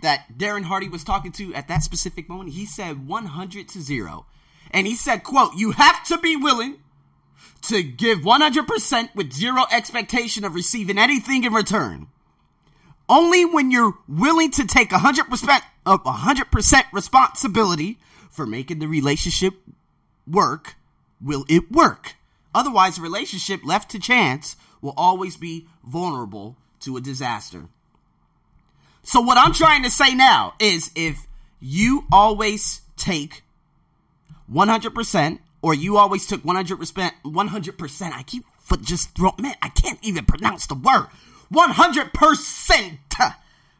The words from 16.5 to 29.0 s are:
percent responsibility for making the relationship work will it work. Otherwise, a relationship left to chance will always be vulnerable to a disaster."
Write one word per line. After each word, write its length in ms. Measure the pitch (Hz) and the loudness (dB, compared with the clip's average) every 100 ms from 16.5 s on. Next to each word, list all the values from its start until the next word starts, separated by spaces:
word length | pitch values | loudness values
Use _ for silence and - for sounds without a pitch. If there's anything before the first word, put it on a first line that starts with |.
percent 360 | 233 - 269 - | 0 4 4 4
responsibility 1080 | 196 - 269 254 - 247 202 202 160 175 - _ _ - | -2 2 4 4 0 -2 0 0 0 -4 -8 _ _ -16
for 160 | - 123 | -10 -8
making 340 | 113 139 160 | -8 -8 -8
the 80 | 156 | -4
relationship 680 | 156 139 147 175 147 185 - _ - _ _ _ _ - | -2 0 0 -2 0 -2 -2 _ -20 _ _ _ _ -4
work 480 | 185 147 151 - - _ _ _ _ | 0 0 -2 -12 -20 _ _ _ _
will 240 | 127 143 143 | -8 -6 2
it 220 | 160 - | 2 4
work. 460 | 277 302 - - - _ _ _ | 4 4 2 -14 -20 _ _ _
Otherwise, 460 | 208 277 214 185 170 | -2 0 2 2 0
a 40 | |
relationship 580 | 165 196 - 185 - 196 | -8 -8 -8 -10 -8 -8
left 280 | 135 196 - | -2 -4 -4
to 80 | 208 | -8
chance 560 | 202 247 151 139 - - _ _ | 0 2 2 -2 -8 -16 _ _
will 140 | 139 139 | -10 0
always 400 | 180 185 185 127 | 2 2 -2 -10
be 320 | 165 165 - _ | -12 -12 -14 _
vulnerable 720 | 123 165 180 135 110 104 104 127 _ _ | -10 -6 -6 -6 -10 -12 -16 -18 _ _
to 160 | 139 127 | -12 -10
a 40 | |
disaster." 680 | 131 131 127 107 - 87 82 _ _ _ _ _ _ _ _ _ _ _ _ _ | -10 -8 -8 -8 -12 -18 -20 _ _ _ _ _ _ _ _ _ _ _ _ _